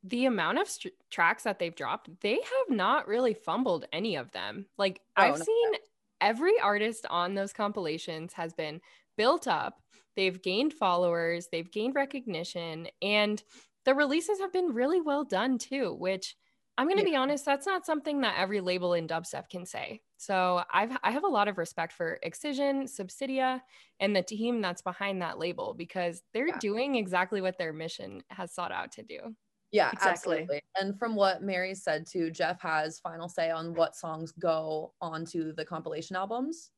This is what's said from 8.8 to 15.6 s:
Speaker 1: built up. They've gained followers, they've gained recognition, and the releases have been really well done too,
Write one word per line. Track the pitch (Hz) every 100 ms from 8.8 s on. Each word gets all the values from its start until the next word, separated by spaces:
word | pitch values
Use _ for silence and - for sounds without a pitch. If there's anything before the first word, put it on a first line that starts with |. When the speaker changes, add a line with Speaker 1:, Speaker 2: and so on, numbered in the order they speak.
| _ - _ -
Speaker 1:
built | 226 330 262
up. | 160 - - _ _ _ -
They've | 190 185
gained | 185 190 302
followers, | 302 196 175 180 170 165 170 175
they've | 165 170
gained | 208 226
recognition, | 277 277 285 247 170 180 180 165 160 165 -
and | 196 208 208 208 - - - _ -
the |
releases | 269 294 302 339 403
have | 381
been | 359 359
really | 233 254 359
well | 311 285 285
done | 185 240
too, | 254